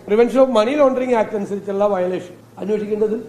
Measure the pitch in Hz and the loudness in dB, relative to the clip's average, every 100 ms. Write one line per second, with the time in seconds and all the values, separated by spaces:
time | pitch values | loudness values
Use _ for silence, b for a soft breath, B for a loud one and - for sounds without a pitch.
0 | - 214 240 233 262 226 220 302 269 247 | -2 2 4 4 4 4 2 4 2 2
1 | 254 233 214 214 196 196 196 196 208 190 | 0 0 0 -4 -6 -8 -6 -2 0 0
2 | 180 180 - - - - 185 214 208 208 | -2 -4 -8 -20 -20 -12 -4 -4 -2 -2
3 | 214 226 | -2 -4